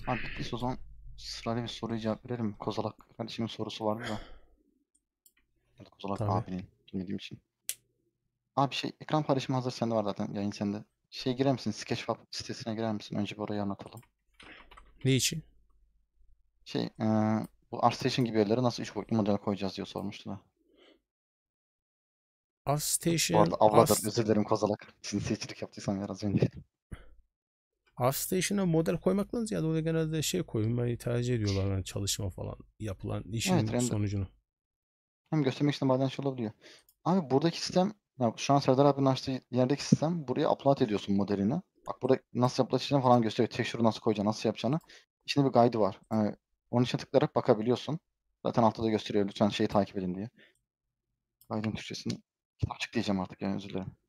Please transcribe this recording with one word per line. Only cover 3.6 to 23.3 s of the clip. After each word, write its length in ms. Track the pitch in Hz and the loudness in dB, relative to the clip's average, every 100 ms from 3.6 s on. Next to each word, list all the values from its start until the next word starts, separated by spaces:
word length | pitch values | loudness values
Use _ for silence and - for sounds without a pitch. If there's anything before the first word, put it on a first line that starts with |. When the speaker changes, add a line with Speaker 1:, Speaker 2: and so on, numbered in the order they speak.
| 107 - 107 | -8 -4 -2
Speaker 1:
vardı 180 | 110 120 | -2 -4
da. 120 | 107 - - - _ _ _ _ _ _ _ _ _ _ _ _ - | -8 -10 -18 -20 _ _ _ _ _ _ _ _ _ _ _ _ -20
Ya 60 | - | -20
da 40 | |
Kozalak 280 | - 98 98 | -10 -6 -4
Speaker 2:
Tabii. 140 | 104 | 0
Speaker 1:
abinin, 340 | 92 90 92 95 _ _ | 0 -2 -8 -10 _ _
bilmediğim 300 | 98 92 101 | -8 -6 -8
için. 220 | - - _ _ - - _ _ _ _ _ _ _ - | -10 -16 _ _ -10 -10 _ _ _ _ _ _ _ 0
Abi 200 | 139 - | 0 0
şey, 160 | - - | -8 -10
ekran 220 | - 156 | -2 0
paylaşımı 320 | 147 135 - 131 | 2 0 0 -2
hazır 160 | 123 | -2
sende 240 | - 117 113 | -2 0 2
var 80 | |
zaten. 300 | 101 98 107 | 0 -2 -4
Yayın 180 | 101 101 | -4 -4
sende. 340 | - 101 104 - _ _ | -2 -4 -4 -10 _ _
Şey 260 | - 131 123 | -6 -2 2
girer 180 | 139 | 2
misin? 180 | 123 107 | 0 -2
Sketchfab 440 | - - 117 - 110 - | -6 -6 -4 -4 -6 -8
sitesine 440 | - - 110 117 110 | -12 -10 -10 -6 -4
girer 180 | 113 | -4
misin? 220 | 107 - 107 | -4 -6 -6
Önce 200 | 101 104 | -6 -6
bir 60 | |
orayı 200 | 104 104 | -4 -4
anlatalım. 400 | 101 101 - 117 - _ _ _ - - - - - - 131 | -4 -6 -12 -18 -20 _ _ _ -20 -20 -20 -20 -20 -4 2
Speaker 2:
Ne 100 | 131 | 2
için? 280 | - 160 - _ _ _ _ _ _ _ - _ _ _ - | 2 -4 -10 _ _ _ _ _ _ _ -20 _ _ _ -6
Speaker 1:
Şey, 180 | 131 | -4
e, 220 | 113 - 110 110 107 110 - _ _ | -4 -2 0 2 2 0 -4 _ _
bu 140 | 120 120 | 0 2
ArtStation 400 | - 131 139 113 | 2 0 0 2
gibi 120 | 110 | 2
yerlere 260 | 101 117 | 4 2
nasıl 200 | 120 - | 2 -2
üç 120 | - 104 | -6 -8
boyutlu 220 | - 113 | -2 2
model 200 | 104 101 | 2 2
koyacağız 380 | - 98 98 98 | 0 -4 -4 -6
diye 100 | 95 | -8
sormuştu 440 | 98 98 - 107 | -6 -8 -8 -10
da. 120 | 101 - _ _ _ - _ _ _ _ _ _ _ _ _ _ _ _ _ _ _ _ _ - | -12 -14 _ _ _ -20 _ _ _ _ _ _ _ _ _ _ _ _ _ _ _ _ _ -4
Speaker 2:
ArtStation, 760 | 147 - - 170 170 - | -2 0 0 0 2 4